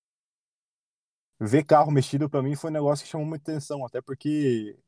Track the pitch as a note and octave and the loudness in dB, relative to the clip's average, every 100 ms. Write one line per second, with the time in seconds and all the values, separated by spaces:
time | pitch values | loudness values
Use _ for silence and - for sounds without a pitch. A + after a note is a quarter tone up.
0 | _ _ _ _ _ _ _ _ _ _ | _ _ _ _ _ _ _ _ _ _
1 | _ _ _ - G#2+ C#3 D3 D3+ D3+ C#3+ | _ _ _ -8 2 2 6 6 6 2
2 | C3 C#3+ D3 C#3+ C3 D3 E3 D#3 D3 D3 | 2 0 -2 -2 -2 -4 -4 -2 0 0
3 | - D#3+ D3+ D#3 D3 D#3 - C#3+ B2 A#2+ | -4 -8 -6 -8 -8 -8 -6 -8 -8 -10
4 | - C3 D3+ D3+ C#3 A#2 G#2+ - | -10 -8 -4 0 2 0 -2 -14